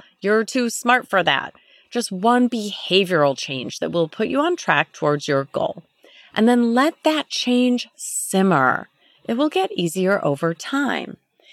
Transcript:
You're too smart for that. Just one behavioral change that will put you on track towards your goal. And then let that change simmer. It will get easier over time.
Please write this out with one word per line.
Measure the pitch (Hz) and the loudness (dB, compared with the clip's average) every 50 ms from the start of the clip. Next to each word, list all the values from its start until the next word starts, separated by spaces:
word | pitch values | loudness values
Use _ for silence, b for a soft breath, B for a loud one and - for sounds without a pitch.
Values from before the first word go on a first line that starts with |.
| b b b b | b b b b
You're | - 196 214 220 226 | -2 0 2 0 0
too | - - 262 247 233 | 0 -2 -2 -2 -2
smart | - - - 240 254 247 - - | -4 -4 0 2 2 2 2 0
for | - 190 170 | 0 0 2
that. | 170 139 - - - - b b b b b b b | 2 0 0 -2 -6 -12 b b b b b b b
Just | - 240 226 - | -6 -6 -4 -4
one | 190 180 190 233 240 247 247 240 | -6 0 2 2 4 4 4 2
behavioral | - 226 208 208 196 - - - 180 190 196 170 180 156 147 139 131 - | 0 -2 -6 -6 -8 -10 -4 2 2 2 2 4 2 4 4 4 2 -2
change | - - 139 131 123 123 - - | -6 -8 -8 -8 -8 -8 -8 -6
that | - - | -6 -4
will | 160 170 165 156 | 0 -2 -2 -2
put | - - 220 - | -2 -4 -4 -2
you | - 269 | 0 0
on | 302 349 359 | 0 0 -2
track | - - - 160 143 160 _ | -4 0 0 2 2 2 _
towards | _ - 160 151 147 147 - - | _ -4 0 0 0 0 -2 -2
your | 143 135 139 | -2 -2 -2
goal. | - - - - - - - - _ _ b b b b b b b b | -4 -4 -4 -4 -4 -4 -8 -16 _ _ b b b b b b b b
And | - 220 233 | 2 4 4
then | 247 247 240 233 226 | 4 4 2 2 2
let | 247 269 320 320 _ - | 2 2 0 0 _ 0
that | 311 311 302 - - | 0 0 0 -4 -6
change | - - - 247 247 247 247 247 247 240 - - _ | -8 -6 -2 0 2 2 2 2 2 0 -4 -8 _
simmer. | - - - - - - - - 190 190 196 170 139 131 127 - - - _ b b b b b b b | -18 -14 -10 -8 -8 -8 -2 0 2 2 4 4 4 4 2 2 0 -4 _ b b b b b b b
It | - 226 | -6 -2
will | 240 294 311 | 0 0 0
get | - 370 381 392 | 0 -2 -2 -2
easier | 403 - 175 165 - 190 185 185 202 - - | -2 -4 -4 -4 -2 0 0 2 0 2 0
over | 151 143 143 165 165 165 | -2 -2 0 -2 -4 -4
time. | - - - - 277 285 240 185 - - - - - _ _ _ b b b | -4 -8 -6 -4 -2 -2 -2 -2 -4 -6 -8 -14 -18 _ _ _ b b b